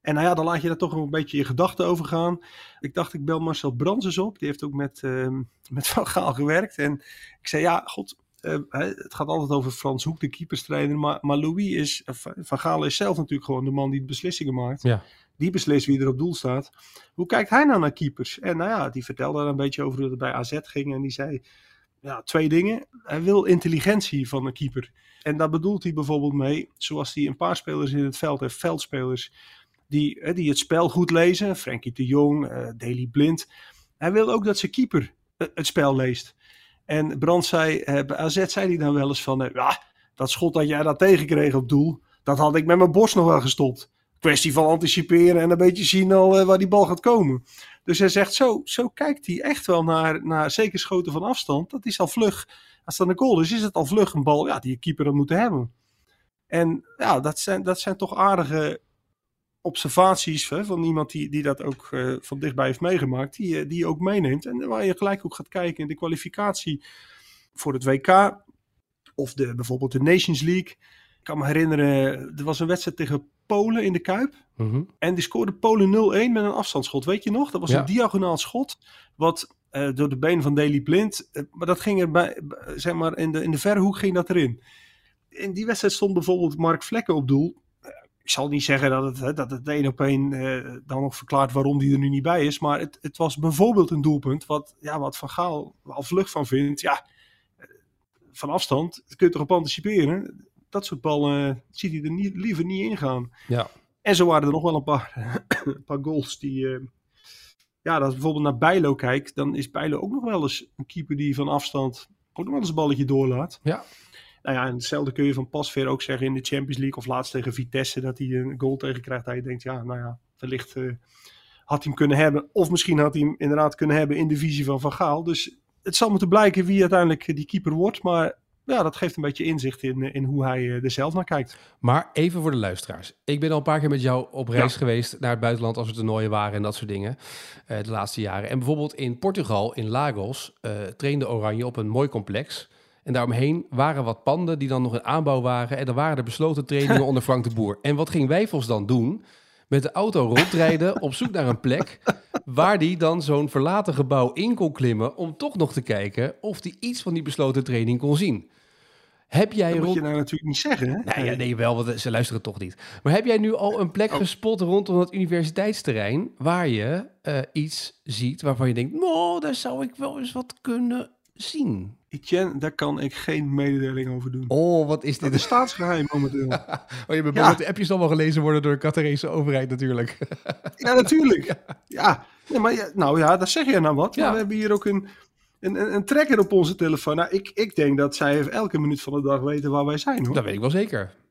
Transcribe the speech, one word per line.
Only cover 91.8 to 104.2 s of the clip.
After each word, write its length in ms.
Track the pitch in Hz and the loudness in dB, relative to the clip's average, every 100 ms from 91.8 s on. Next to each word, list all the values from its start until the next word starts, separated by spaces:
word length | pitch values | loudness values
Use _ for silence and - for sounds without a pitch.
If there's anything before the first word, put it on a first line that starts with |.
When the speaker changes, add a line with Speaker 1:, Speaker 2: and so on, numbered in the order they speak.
| 139 | 4
Speaker 1:
er 60 | 139 | 4
nu 100 | 139 | 2
niet 140 | 139 | 0
bij 240 | 147 175 147 | 0 2 0
is. 120 | 147 | 0
Maar 200 | 156 147 | 0 0
het, 180 | 147 - | -2 -10
het 160 | - - | -14 -2
was 200 | 165 139 | -2 0
bijvoorbeeld 540 | 160 151 214 208 170 | -2 4 6 6 4
een 120 | 156 | 4
doelpunt 440 | 143 147 135 147 - | 2 2 0 -4 -2
wat, 280 | 151 143 _ | -4 -4 _
ja, 180 | 147 151 | -8 -6
wat 180 | 139 - | -6 -8
Van 120 | 139 | -10
Gaal 440 | - 180 151 151 _ | -4 -4 -4 -8 _
al 180 | - 143 | -14 -12
vlug 280 | 135 175 190 | -2 -2 -2
van 160 | 160 135 | -4 -2
vindt. 340 | 135 143 147 | 0 0 -2
Ja, 260 | 147 - _ _ _ _ _ _ | -2 -2 _ _ _ _ _ _
eh, 100 | - - _ _ _ _ _ | -20 -20 _ _ _ _ _
van 180 | - 147 | -12 -4
afstand 520 | 175 - 139 165 - _ - | -4 0 -2 -2 -8 _ 4
kun 100 | 180 | 4
je 60 | |
toch 100 | 160 | 4
op 100 | 147 | 0
anticiperen. 920 | 180 151 - 202 208 147 180 - - - _ _ | 0 0 -6 0 2 2 0 -6 -16 -20 _ _
Dat 180 | 202 196 | -8 -6
soort 140 | 147 | -6
ballen, 500 | 156 147 147 143 139 | -2 0 2 0 -2
eh, 60 | 127 _ | -4 _
ziet 220 | - 190 | -8 -6
hij 100 | 156 | -4
er 80 | 151 | -6
niet, 260 | 170 202 190 | -4 -4 -4
liever 280 | 214 165 | -4 -2
niet 260 | 170 190 214 | -2 -2 -4
in 60 | 214 | -4
gaan. 340 | 143 127 123 _ - | -4 -4 -6 _ -4
Speaker 2:
Ja. 200 | 120 113 - _ _ | -4 -4 -10 _ _
Speaker 1:
En 120 | - | 2
zo 100 | 180 | 4